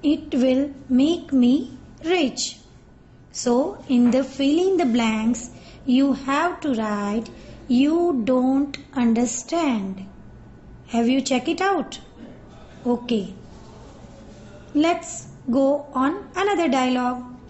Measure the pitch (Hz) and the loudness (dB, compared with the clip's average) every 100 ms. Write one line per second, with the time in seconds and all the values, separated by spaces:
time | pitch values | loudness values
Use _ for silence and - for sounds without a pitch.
0 | 277 311 - 285 262 254 285 - - 254 | 2 0 0 2 2 2 0 -6 0 4
1 | 294 339 - 269 240 285 - - - - | 4 2 0 4 6 4 0 -14 -20 -10
2 | 320 359 262 - - - - - - - | 0 0 0 -2 -8 -8 -20 -20 -20 -20
3 | - - - - 247 240 330 403 - 247 | -20 -20 -16 -4 0 2 0 -4 0 4
4 | 240 254 277 - 277 311 370 370 285 233 | 6 4 0 0 2 4 4 4 2 2
5 | 226 220 226 240 - - - - - 247 | 2 2 0 -2 -6 -16 -20 -8 2 4
6 | 277 262 254 285 349 349 302 226 214 208 | 4 2 0 0 0 -2 -2 -2 -2 -2
7 | 202 220 220 - - - - 247 285 330 | -2 -4 -6 -16 -18 -18 0 4 4 4
8 | 349 269 214 254 254 269 285 - - 269 | 2 0 2 2 2 0 -2 -8 -8 0
9 | 233 226 240 - - 339 311 226 190 190 | 2 2 0 -4 -4 0 0 0 -4 -8
10 | 190 - - - - - - - - 233 | -14 -18 -20 -20 -20 -20 -20 -20 -4 0
11 | 233 269 262 254 - 339 381 359 - - | 2 2 0 -2 -2 0 0 0 -2 -10
12 | - - - - - - - - 247 233 | -18 -20 -20 -18 -20 -20 -20 -8 -2 -2
13 | - 226 185 - - - - - - - | 0 -2 -4 -14 -18 -20 -20 -20 -20 -20
14 | - - - - - - - 285 330 349 | -20 -20 -20 -20 -20 -20 -4 0 2 0
15 | - - - - 277 247 269 285 - 254 | -6 -14 -16 -12 -2 2 4 2 -2 0
16 | 269 381 - 339 403 403 330 262 254 247 | 0 -2 -6 -2 0 2 2 2 2 0
17 | 247 247 247 - | -2 -4 -10 -16